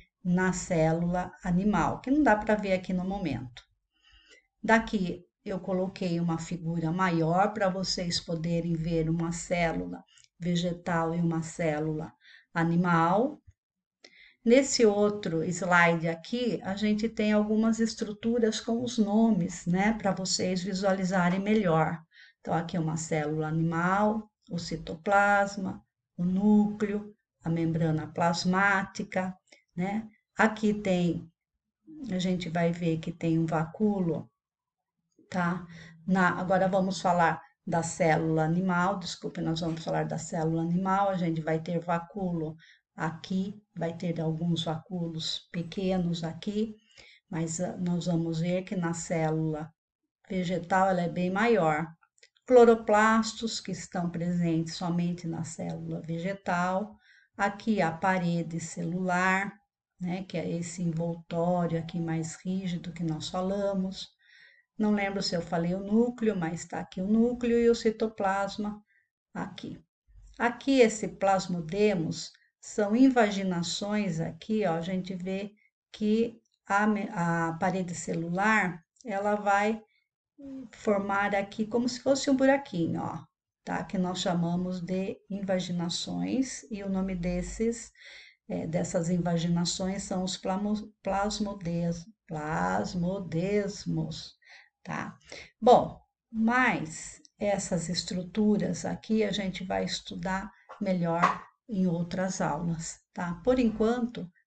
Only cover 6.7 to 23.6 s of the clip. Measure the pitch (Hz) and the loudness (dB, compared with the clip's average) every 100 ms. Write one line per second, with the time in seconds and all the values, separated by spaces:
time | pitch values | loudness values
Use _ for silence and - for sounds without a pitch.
6.7 | 170 160 180 185 165 160 175 208 214 196 | -2 -2 0 0 2 2 2 2 2 0
7.7 | 190 180 - 175 - - 165 165 170 170 | 0 -4 -4 -4 -6 -6 -4 -2 -2 -2
8.7 | 160 160 165 160 170 165 170 - 175 165 | -2 -2 0 0 0 -2 -4 -4 0 0
9.7 | 175 180 175 - _ _ _ 175 170 175 | -2 -6 -12 -16 _ _ _ -2 0 0
10.7 | 170 - 170 160 170 170 165 160 - 165 | -4 -2 0 0 0 0 0 -4 -2 -2
11.7 | 151 156 156 165 - - - _ 170 165 | 0 -2 -4 -8 -14 -20 -20 _ 0 2
12.7 | 170 180 165 165 196 277 - - _ _ | 4 4 4 4 4 2 -2 -16 _ _
13.7 | _ _ _ - - - _ 226 254 269 | _ _ _ -20 -20 -20 _ 6 6 6
14.7 | - 220 202 208 208 185 160 170 170 185 | 4 4 6 2 2 -2 -2 -2 -2 4
15.7 | 175 170 170 165 165 - 240 240 170 185 | 6 6 4 0 -4 -6 -2 -2 -2 -4
16.7 | 202 214 214 220 220 214 214 208 214 226 | -2 0 0 0 0 2 2 4 4 4
17.7 | 220 226 - 208 208 226 240 220 220 - | 2 0 0 -6 -4 0 2 2 0 -2
18.7 | 233 247 - 202 214 226 185 170 - 170 | -2 -2 0 2 4 4 4 0 -4 -2
19.7 | 180 208 226 202 190 185 - 180 185 190 | 2 2 2 -2 -2 -2 -2 0 -2 -2
20.7 | 185 196 190 180 190 175 190 202 220 185 | 0 0 0 0 2 2 0 2 2 4
21.7 | 160 156 170 - - - _ - 170 175 | 2 2 -2 -10 -20 -20 _ -4 -2 -2
22.7 | 180 156 160 - 160 151 156 156 165 | -2 -2 -4 -2 -2 0 -2 -2 0